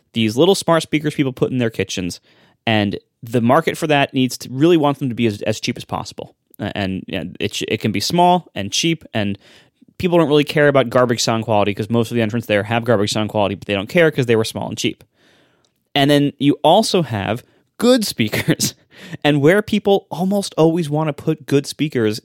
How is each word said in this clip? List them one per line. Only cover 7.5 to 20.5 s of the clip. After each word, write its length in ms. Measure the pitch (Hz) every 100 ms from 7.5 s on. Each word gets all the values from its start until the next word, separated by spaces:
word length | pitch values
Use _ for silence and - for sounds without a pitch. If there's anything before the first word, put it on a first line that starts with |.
sh-, 120 | - -
it 140 | 110
can 100 | 117
be 80 | 101
small 480 | - 175 180 180 - -
and 160 | 101
cheap, 320 | - 165 160 -
and 240 | 113 101 95 _ - _ _ _ -
people 200 | 180 170
don't 100 | 147
really 160 | 151
care 240 | 147 156 147
about 220 | 139 117
garbage 320 | 127 123 117
sound 220 | - 113
quality 300 | 110 104 101
'cause 160 | 101 107
most 200 | 117 113
of 60 | 120
the 60 |
entrants 260 | 110 117 -
there 160 | 104
have 200 | 101 117
garbage 280 | 117 107 104
sound 180 | 113 107
quality, 260 | 107 98 95
but 120 | -
they 60 |
don't 160 | 101 98
care 200 | 180 160
'cause 160 | 147 120
they 100 | 113
were 80 |
small 260 | 110 104 117
and 80 | 107
cheap. 260 | 120 - _ _ _ _ _ _ _ _ _
And 160 | 143 143
then 240 | 143 143 -
you 180 | 143 -
also 400 | 147 190 220 190
have 400 | 151 110 98 117 - _ _ -
good 280 | 240 254 202
<laughs> 80 |
speakers 600 | - 107 117 - - - - _ - - -
and 180 | 147 147
where 200 | 143 202
people 460 | 208 208 202 196 -
almost 440 | 143 190 202 196